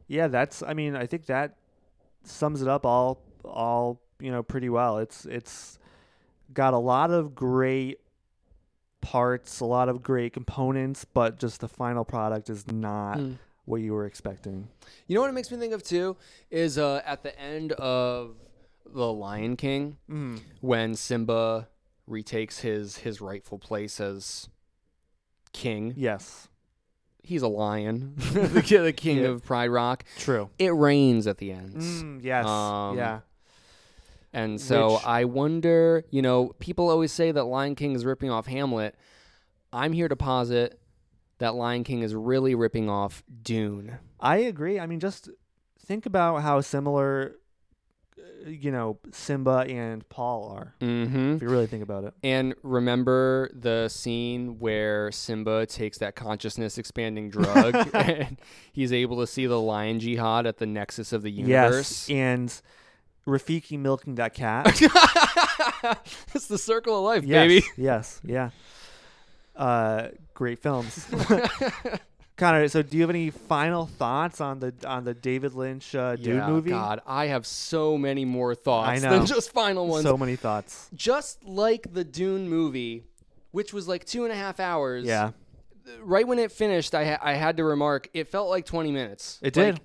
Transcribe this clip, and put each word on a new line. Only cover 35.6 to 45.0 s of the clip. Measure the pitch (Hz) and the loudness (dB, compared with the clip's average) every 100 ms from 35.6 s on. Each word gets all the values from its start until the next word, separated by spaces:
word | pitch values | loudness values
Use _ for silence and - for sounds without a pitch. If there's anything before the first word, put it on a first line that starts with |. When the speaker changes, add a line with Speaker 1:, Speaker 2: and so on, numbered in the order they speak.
| 165 165 165 165 160 | 4 6 6 4 0
Speaker 2:
you | 135 | 0
know, | 131 123 127 - | 4 4 2 -4
people | - 175 175 | -6 0 2
always | 160 160 | 4 2
say | - 165 | 2 2
that | 147 | 2
Lion | 123 131 139 143 | 0 0 -2 -2
King | 147 | -2
is | 127 | 0
ripping | 123 131 135 | -2 -2 -2
off | 113 120 | -2 -4
Hamlet. | 131 139 113 107 - _ _ _ _ _ _ _ | -4 -2 -2 -4 -6 _ _ _ _ _ _ _
I'm | 117 151 | -4 -2
here | 165 165 | 0 0
to | 131 | 0
posit | 139 127 120 120 120 - _ _ _ _ _ - | 0 0 2 2 2 -4 _ _ _ _ _ -4
that | 117 | -2
Lion | 120 117 123 | -2 -2 -2
King | 120 123 | -2 -2
is | 110 110 | -2 -2
really | 117 131 131 120 | 0 2 2 2
ripping | 113 117 107 | 2 0 0
off | 101 101 - - 117 | 0 -2 -6 -20 -12
Dune. | 113 113 104 101 104 127 - - | -4 -2 -2 -4 -10 -16 -20 -2
Speaker 1:
I | 127 185 | 2 2
agree. | 247 156 165 202 | 0 -2 -4 -4
I | 165 | -4
mean, | 165 | -6